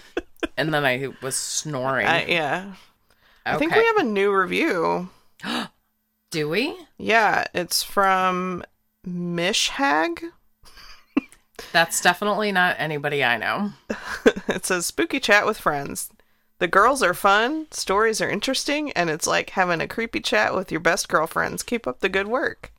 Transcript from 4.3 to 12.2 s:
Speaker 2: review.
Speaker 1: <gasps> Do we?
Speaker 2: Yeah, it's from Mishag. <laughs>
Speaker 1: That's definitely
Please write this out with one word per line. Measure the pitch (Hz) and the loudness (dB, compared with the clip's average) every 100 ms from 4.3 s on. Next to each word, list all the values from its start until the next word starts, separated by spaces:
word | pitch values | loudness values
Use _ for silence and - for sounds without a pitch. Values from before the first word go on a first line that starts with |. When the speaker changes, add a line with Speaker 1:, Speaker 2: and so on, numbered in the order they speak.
Speaker 2:
review. | 196 180 185 311 190 165 175 185 - _ _ | 2 0 0 0 0 0 -2 -4 -14 _ _
Speaker 1:
<gasps> | 180 240 208 _ _ _ _ _ _ | -6 -6 -6 _ _ _ _ _ _
Do | 165 147 | -4 -2
we? | 175 285 370 320 - | 0 -2 -4 -14 -8
Speaker 2:
Yeah, | - 226 202 - - | 0 4 4 2 0
it's | - 175 - | -4 -4 -4
from | - - 196 190 185 180 185 175 - _ _ _ 180 | -2 2 2 4 2 0 -4 -6 -12 _ _ _ -10
Mishag. | 175 175 170 175 233 - - 277 294 339 339 339 - _ _ - - - | -8 -4 -2 0 0 -2 0 0 2 0 -4 -10 -16 _ _ -20 -20 -20
<laughs> | - _ - - - _ - - | -20 _ -6 -6 -12 _ -20 -2
Speaker 1:
That's | 170 170 - | 0 2 2
definitely | 185 180 | 2 2